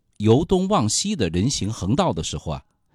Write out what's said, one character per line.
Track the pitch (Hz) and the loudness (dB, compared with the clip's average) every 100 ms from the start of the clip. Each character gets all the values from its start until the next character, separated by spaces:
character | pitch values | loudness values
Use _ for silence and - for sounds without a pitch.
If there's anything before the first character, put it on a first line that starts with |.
| _ - | _ -2
由 | 104 117 175 | 4 4 4
东 | 185 190 | 0 2
往 | 208 110 | 0 0
西 | - 196 208 | 0 -2 -2
的 | 95 | -2
人 | 85 110 | 0 0
行 | - 92 | 0 -4
横 | 110 90 139 | -4 -2 0
道 | 175 | 0
的 | 87 | -2
时 | 76 147 | -6 -8
候 | - | -8
啊， | 69 - _ _ | -10 -12 _ _